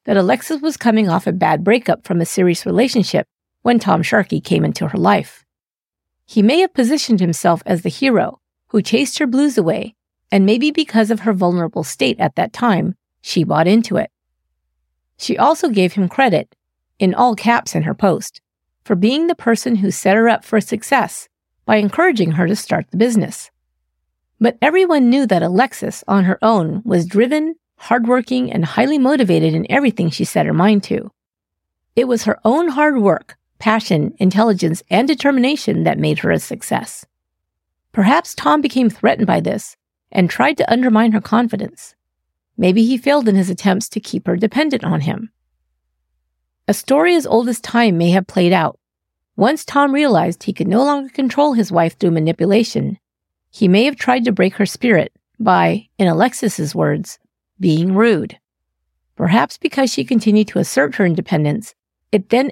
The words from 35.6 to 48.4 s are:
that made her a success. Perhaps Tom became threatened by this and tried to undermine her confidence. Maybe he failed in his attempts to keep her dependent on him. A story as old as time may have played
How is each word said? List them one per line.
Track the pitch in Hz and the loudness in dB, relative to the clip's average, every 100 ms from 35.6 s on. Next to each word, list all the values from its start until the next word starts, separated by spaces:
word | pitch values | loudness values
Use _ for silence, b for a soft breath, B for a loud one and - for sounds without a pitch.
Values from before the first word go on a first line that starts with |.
| - 165 | -2 -2
that | 160 151 | -2 0
made | 151 156 | -2 -2
her | 160 | -2
a | 170 | -2
success. | - - - - - - - _ _ _ _ _ _ _ _ | -4 -12 -6 -6 -6 -16 -20 _ _ _ _ _ _ _ _
Perhaps | - 202 302 - | -2 2 0 -2
Tom | - - 302 | -6 -2 0
became | 277 - 240 | 0 0 0
threatened | 208 208 - 202 | 0 -2 0 0
by | 175 | 0
this | 165 - - - _ _ _ | 0 -6 -10 -20 _ _ _
and | - 175 | -2 0
tried | - 262 320 | 0 0 0
to | - | 0
undermine | 233 254 214 233 | 0 2 4 4
her | 214 | 0
confidence. | - 226 240 208 - - - _ _ _ _ _ _ - | 0 0 0 -4 -8 -12 -20 _ _ _ _ _ _ -2
Maybe | 180 185 | 2 2
he | 226 262 | 2 0
failed | 269 294 233 | 0 2 2
in | 196 | 2
his | 185 | 0
attempts | 180 208 190 - | -2 0 -2 -4
to | - | -10
keep | - - - | -8 -6 -4
her | 180 | -2
dependent | 214 - 311 254 | -2 0 -2 -2
on | 175 160 | -4 -4
him. | 143 - 226 - _ _ _ _ _ _ _ _ _ _ _ _ - | -4 -6 -10 -18 _ _ _ _ _ _ _ _ _ _ _ _ -6
A | |
story | 208 - 277 339 | -4 0 2 2
as | 349 262 | 2 2
old | 226 240 | 0 0
as | 240 | -4
time | - 233 233 170 | -2 0 2 2
may | 170 | 2
have | 185 190 | 2 0
played | - | 0